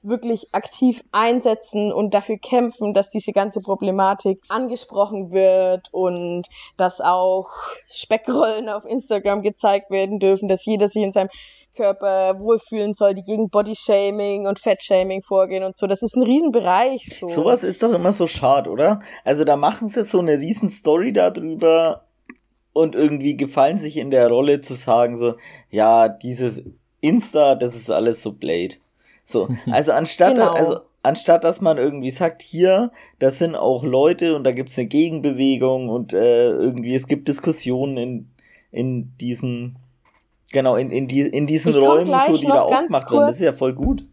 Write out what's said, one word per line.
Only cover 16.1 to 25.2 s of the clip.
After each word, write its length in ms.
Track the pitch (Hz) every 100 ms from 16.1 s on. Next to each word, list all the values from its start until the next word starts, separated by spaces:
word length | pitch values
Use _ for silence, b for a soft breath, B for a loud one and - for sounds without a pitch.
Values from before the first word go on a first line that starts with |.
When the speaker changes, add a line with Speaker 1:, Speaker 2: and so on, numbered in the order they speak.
| 254
Speaker 1:
ein 60 |
Riesenbereich, 840 | 240 269 330 233 180 185 254 269 - -
so. 100 | 180
Speaker 2:
Sowas 340 | 170 175 247
ist 180 | 185 180
doch 100 | 226
immer 200 | 190 175
so 140 | 202 170
schade, 440 | - 127 139 85
oder? 300 | 110 165 208 B B
Also 200 | - 147
da 120 | 151 143
machen 320 | 143 214 220
sie 160 | 240
so 160 | 214 185
eine 180 | 170 143
Riesenstory 720 | 156 214 196 - 160 160 226
darüber 920 | 202 180 180 160 160 165 160 165 - _ _ _ - _ _ _
und 220 | 151 160
irgendwie 420 | - 151 147 139 147
gefallen 420 | 139 147 139 196
sich 180 | 151 151
in 140 | 139
der 180 | 131 120
Rolle 320 | 120 143 143
zu 140 | 139
sagen 420 | 127 - 117 120
so, 180 | 120